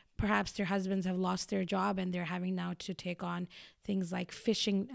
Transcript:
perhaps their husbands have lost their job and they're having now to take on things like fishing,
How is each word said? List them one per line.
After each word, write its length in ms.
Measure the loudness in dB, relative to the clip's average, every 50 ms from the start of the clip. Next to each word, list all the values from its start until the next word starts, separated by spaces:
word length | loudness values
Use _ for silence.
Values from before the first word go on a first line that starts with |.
| -20 _ _
perhaps 360 | 0 2 4 4 4 2 0
their 140 | -2 -2 0
husbands 380 | 2 2 2 2 2 0 2 2
have 140 | 2 2 2
lost 320 | 2 2 2 0 0 0
their 140 | 0 0 0
job 340 | 2 2 2 2 2 2 0
and 120 | 0 0
they're 140 | -2 -2 -2
having 300 | -2 -2 -2 0 0 0
now 180 | 0 -2 -4 -4 -4
to 160 | -6 -8 -6
take 280 | -6 -6 -6 -6 -4
on 240 | -4 -4 -4 -4 -4 -6 -10 -14 -20 -20 -20 _ -4
things 280 | -2 0 0 0 0
like 200 | -2 -4 -4 -6
fishing, 560 | -8 -2 0 2 2 4 2 2 2 2 0 -2